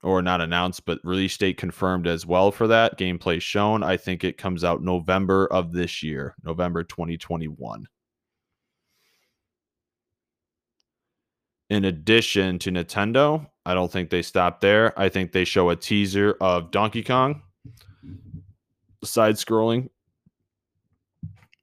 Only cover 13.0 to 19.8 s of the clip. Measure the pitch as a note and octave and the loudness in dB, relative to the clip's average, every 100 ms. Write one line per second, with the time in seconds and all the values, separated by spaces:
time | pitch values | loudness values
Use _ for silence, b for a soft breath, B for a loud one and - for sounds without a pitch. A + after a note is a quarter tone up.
13 | G#2 B2+ D3 D#3 D3 _ - F2+ F2+ F#2+ | 0 2 2 0 -6 _ -2 0 0 -4
14 | E2+ F2+ - F#2+ F2 - G2 G#2+ A2+ - | -2 -2 0 0 0 2 4 6 4 2
15 | G2 F#2+ F2+ F#2 F2+ G2+ F2 E2+ - G#2 | 0 0 -2 0 0 2 2 2 0 0
16 | G2 G2+ G2+ - F#2+ F2 E2 G2 G#2+ A2+ | 2 2 2 2 2 0 0 -2 -2 -4
17 | A#2 B2+ C3+ D3 - _ - B B B | -2 0 0 -2 -14 _ -20 B B B
18 | B B - - - _ _ _ _ _ | B B -18 -20 -20 _ _ _ _ _
19 | - A#2 A2 G#2+ - A2 A2+ A#2 | -4 2 4 2 0 2 2 0